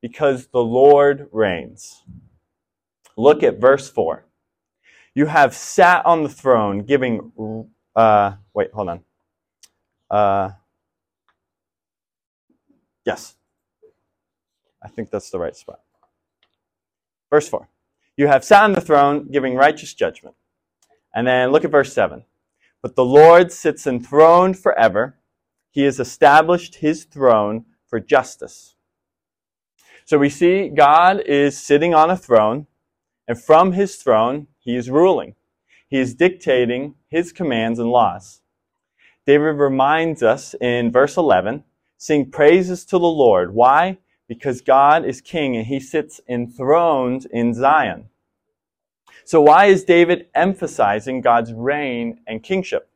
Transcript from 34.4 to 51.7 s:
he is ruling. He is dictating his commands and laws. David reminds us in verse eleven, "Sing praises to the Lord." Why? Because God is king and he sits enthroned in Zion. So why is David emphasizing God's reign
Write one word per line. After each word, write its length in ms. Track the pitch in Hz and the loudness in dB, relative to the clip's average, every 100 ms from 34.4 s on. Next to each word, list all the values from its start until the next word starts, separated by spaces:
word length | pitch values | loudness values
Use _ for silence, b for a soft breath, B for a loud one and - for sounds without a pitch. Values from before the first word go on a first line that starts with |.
| 143 _ | -12 _
he 160 | - | -10
is 140 | 123 120 | -8 -4
ruling. 460 | 139 180 160 85 - _ _ _ _ _ | 0 2 0 -6 -20 _ _ _ _ _
He 120 | 135 | -4
is 160 | 127 | -4
dictating 800 | 113 180 180 - 127 120 123 147 143 _ | 0 -2 -2 -2 0 0 -4 -10 -16 _
his 220 | 160 170 | -6 -6
commands 480 | - 139 117 113 117 | -8 -6 -4 -4 -4
and 120 | 117 | -2
laws. 500 | 123 117 95 - _ _ _ _ _ _ _ _ _ - | 0 0 -4 -18 _ _ _ _ _ _ _ _ _ 0
David 320 | 147 151 147 | 0 2 -2
reminds 640 | 143 135 135 156 165 156 | -2 0 0 0 -4 -2
us 320 | 113 131 - | -2 -2 -6
in 360 | - 123 120 120 | -8 -6 -4 -2
verse 280 | 120 139 - | 0 0 -2
eleven, 460 | 160 92 95 143 _ _ _ _ | 0 0 -2 -10 _ _ _ _
"Sing 320 | - 151 135 | -4 -4 -4
praises 560 | - 147 175 185 180 - | 0 2 2 0 -10 -6
to 120 | 185 | -2
the 80 | 170 | -2
Lord." 460 | 160 127 95 90 | 0 2 2 -2
Why? 460 | 104 123 143 180 185 _ _ _ | 0 2 2 -2 -6 _ _ _
Because 340 | 117 143 127 | -12 -10 -8
God 420 | - 135 139 160 | 0 2 4 2
is 160 | 180 131 | -2 -12
king 360 | _ 170 143 120 | _ -8 -6 -6
and 100 | 110 | -8
he 140 | 139 | -10
sits 420 | 131 160 151 - _ | -8 -8 -8 -16 _
enthroned 1000 | 123 120 - 131 160 170 143 127 131 131 | -10 -10 -10 -2 0 0 -2 -4 -8 -8
in 260 | 117 120 | -4 -4
Zion. 560 | 117 135 151 120 85 - _ _ _ _ _ _ _ _ _ _ b _ | -2 0 0 -2 -8 -18 _ _ _ _ _ _ _ _ _ _ b _
So 160 | 165 | 4
why 240 | 147 160 202 | 6 6 6
is 180 | 190 | 2
David 460 | 190 170 170 175 - | 2 2 4 0 -4
emphasizing 840 | 139 180 190 - - 107 104 113 131 | -2 -2 -4 -10 -2 -2 -2 -6 -4
God's 320 | 127 117 113 | 0 0 -2
reign 680 | 113 123 | -8 -6